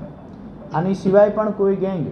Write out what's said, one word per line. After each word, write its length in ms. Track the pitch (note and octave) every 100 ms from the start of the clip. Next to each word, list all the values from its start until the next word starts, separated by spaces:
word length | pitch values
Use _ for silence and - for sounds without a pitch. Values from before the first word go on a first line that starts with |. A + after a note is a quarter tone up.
| - - - - - - -
આની 240 | D3 F#3 F#3+
સિવાય 400 | G3 G3 G#3 G#3
પણ 200 | G#3+ G3+
કોઈ 180 | G3 F#3+
ગેંગ 200 | F#3+ F#3 B2+